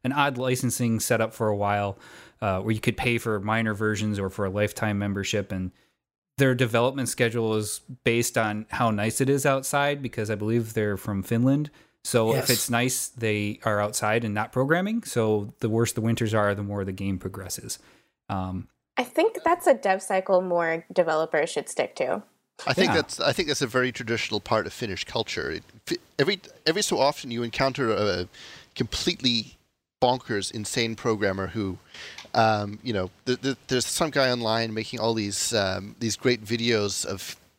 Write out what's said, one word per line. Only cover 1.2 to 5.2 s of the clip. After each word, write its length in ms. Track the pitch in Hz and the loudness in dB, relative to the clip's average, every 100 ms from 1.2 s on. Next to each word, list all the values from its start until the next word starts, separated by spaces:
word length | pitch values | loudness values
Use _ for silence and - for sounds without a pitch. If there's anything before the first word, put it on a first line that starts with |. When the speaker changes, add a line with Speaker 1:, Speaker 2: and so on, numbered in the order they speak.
| 110 | 2
Speaker 1:
for 140 | - 110 | 0 0
a 100 | 104 | 2
while, 400 | 101 104 101 98 - - - _ | 2 2 0 -4 -16 -20 -20 _
uh, 160 | 107 107 | -2 0
where 120 | 101 | 0
you 60 | 110 | 0
could 160 | - - | 0 0
pay 220 | 123 117 | 0 0
for 200 | 117 107 | 0 -2
minor 340 | 104 113 113 | 0 0 0
versions 460 | 104 107 104 107 101 | 0 0 0 0 0
or 100 | 95 | -2
for 160 | - | -2
a 60 | 98 | -2
lifetime 480 | 98 104 - 110 101 | 0 0 0 -2 0
membership, 540 | 101 98 | 0 -2